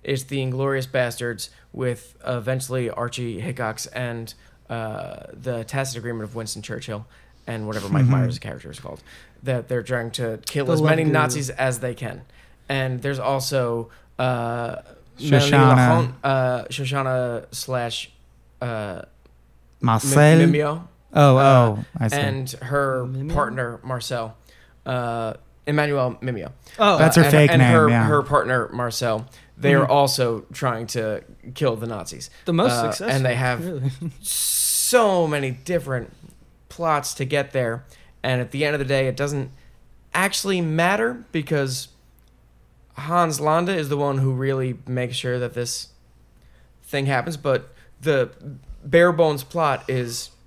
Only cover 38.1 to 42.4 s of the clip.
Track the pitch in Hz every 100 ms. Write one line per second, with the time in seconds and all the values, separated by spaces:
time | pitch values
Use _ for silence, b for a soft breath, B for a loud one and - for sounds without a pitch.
38.1 | _ 131 127 123 139 151 147 135 139 131
39.1 | 131 143 143 131 b b b - - _
40.1 | 180 196 - 196 185 165 160 175 208 233
41.1 | 247 226 170 147 151 135 127 - _ _
42.1 | _ _ _